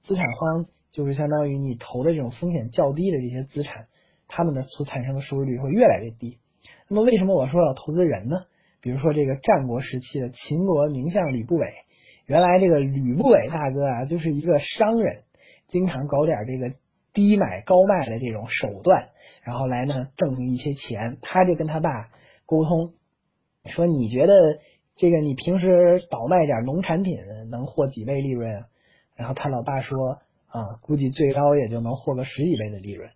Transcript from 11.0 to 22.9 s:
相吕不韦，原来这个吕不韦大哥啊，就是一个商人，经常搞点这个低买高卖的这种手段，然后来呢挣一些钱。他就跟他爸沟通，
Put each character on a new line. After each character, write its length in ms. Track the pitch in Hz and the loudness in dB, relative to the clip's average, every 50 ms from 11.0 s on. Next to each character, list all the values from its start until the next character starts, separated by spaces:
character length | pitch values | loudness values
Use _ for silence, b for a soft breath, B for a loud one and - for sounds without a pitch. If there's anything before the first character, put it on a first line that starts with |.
| 127 160 | -6 -2
相 220 | 170 208 180 151 131 | -2 -2 -2 0 -2
吕 120 | 120 113 | -4 -2
不 100 | 127 175 | -2 0
韦， 120 | 160 127 - - - - b b b b b b b b | 0 0 -2 -6 -16 -20 b b b b b b b b
原 160 | _ 135 160 180 | _ 2 4 4
来 160 | 180 180 185 | 6 4 4
这 100 | 190 185 | 6 6
个 100 | 165 147 | 4 4
吕 340 | 139 135 135 139 135 123 123 | 2 0 -2 -2 -2 -2 0
不 140 | 151 - 269 | 2 4 6
韦 200 | 226 - - 127 | 6 6 4 2
大 220 | 160 160 151 135 | -4 -4 -4 -4
哥 160 | 131 139 139 | -2 -2 -2
啊， 180 | 139 127 117 127 | -2 -2 -2 -4
就 140 | 139 160 175 | -4 -4 -4
是 140 | 156 165 151 | -2 -2 -2
一 80 | 143 | -2
个 180 | 151 170 170 143 | 0 2 2 2
商 400 | 139 - - - 226 208 226 233 | 2 -2 0 0 2 2 2 2
人， 220 | 214 175 - - _ _ b b b b b b b _ | 0 0 -2 -4 _ _ b b b b b b b _
经 180 | - 180 185 | -2 0 0
常 220 | 185 156 127 139 147 | 0 -2 -4 -4 -2
搞 180 | 143 139 147 | 0 0 2
点 100 | 165 156 117 110 | 2 0 -2 -2
这 120 | 120 131 127 | -6 -6 -4
个 160 | 127 120 131 _ _ _ _ _ _ _ _ | -6 -6 -8 _ _ _ _ _ _ _ _
低 220 | - 202 202 214 | 4 6 6 6
买 260 | 208 185 120 92 95 107 | 4 4 0 -2 -8 0
高 200 | - 185 180 190 | 4 6 6 6
卖 180 | 196 202 180 - | 6 4 2 2
的 120 | 120 113 113 | -2 -4 -6
这 140 | 127 123 110 | -4 -6 -6
种 160 | 107 107 113 | -6 -8 -6
手 340 | - - - 113 104 98 - | -6 -4 -4 -4 -6 -4 4
段， 260 | - 185 131 - - _ B B B B B B | 4 4 4 2 -6 _ B B B B B B
然 120 | - 120 | -10 -6
后 100 | 127 135 | -4 -4
来 200 | 131 127 123 127 | -4 -2 -2 -2
呢 220 | 139 143 131 127 135 _ | -2 -4 -4 -6 -8 _
挣 320 | - 190 151 131 127 123 127 | -2 -2 -2 -2 -4 -2 -4
一 80 | 127 | -4
些 160 | 123 - 147 139 | -4 -4 -6 -6
钱。 460 | 135 - - 120 101 110 117 127 - - | -6 -8 -10 -8 -6 -6 -6 -8 -10 -14
他 220 | - - 185 185 | -2 2 2 4
就 100 | 180 175 | 4 2
跟 120 | 156 160 | 0 -2
他 120 | 156 156 160 | -4 -4 -2
爸 320 | 156 170 139 113 107 b b b b b b b b | -2 -2 -4 -4 -10 b b b b b b b b
沟 200 | - 160 156 156 | 0 2 2 2
通， 280 | 147 175 165 165 170 | 2 2 0 0 -2